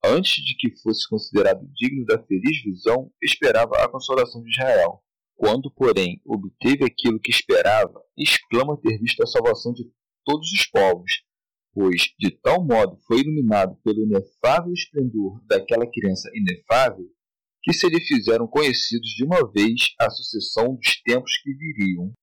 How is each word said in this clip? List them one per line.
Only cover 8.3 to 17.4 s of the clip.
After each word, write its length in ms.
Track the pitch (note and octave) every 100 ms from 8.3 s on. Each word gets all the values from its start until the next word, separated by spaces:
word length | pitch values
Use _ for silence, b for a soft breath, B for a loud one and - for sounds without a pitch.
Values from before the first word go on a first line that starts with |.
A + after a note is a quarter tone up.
| - _ A#2 C3+ D3
ter 180 | - A2
visto 240 | A#2 -
a 40 | -
salvação 460 | - A#2 G#2+ A#2+
de 160 | A#2+ A#2+ _ _ _
todos 280 | - D3+ E3
os 140 | G3 -
povos, 580 | - F#2+ F2+ F2+ - _ _ _ _ _
pois 400 | - F#2+ F2 - _
de 120 | G2+
tal 320 | - - E3
modo 340 | E3 A2+ G2+ - _
foi 120 | A#2
iluminado 560 | C#3+ D#3 A#2+ G#2 F#2+ F#2
pelo 200 | - G#2+
inefável 680 | G#2+ G2+ G2 _ A#2+ D3+ F3
esplendor 680 | F3 - D3+ C3 A2 G2 G2+ _
daquela 440 | G2+ F#2+ A#2 A#2
criança 400 | - G2 F#2 -
inefável, 720 | A2+ F#2+ F2+ _ A#2 C3 G2 F2+ _ _ _